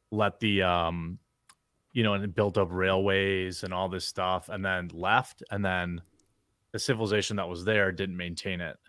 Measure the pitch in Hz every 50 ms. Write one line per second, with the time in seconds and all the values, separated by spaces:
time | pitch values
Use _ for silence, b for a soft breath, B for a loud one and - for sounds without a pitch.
0 | _ - 107 107 107 101 - - 113 107 101 98 92 90 87 87 85 82 85 87
1 | 82 82 90 - _ _ _ _ _ _ - _ _ _ _ _ _ _ - 123
2 | 113 107 101 98 101 104 87 - 104 101 90 107 98 85 87 90 92 95 95 95
3 | 98 101 95 98 98 98 98 92 92 92 90 - - 92 90 90 95 92 90 92
4 | - - - - 92 92 92 90 - - - 101 98 95 92 90 87 87 85 82
5 | 87 95 110 127 123 - - - - - 104 101 101 95 92 90 90 87 87 85
6 | 85 _ _ _ _ _ _ _ _ _ _ _ _ _ - 107 - - 131 110
7 | 113 101 104 104 95 - 110 101 92 87 90 85 85 101 110 104 98 95 90 85
8 | 98 95 90 90 87 87 85 - - 101 92 87 87 78 - - _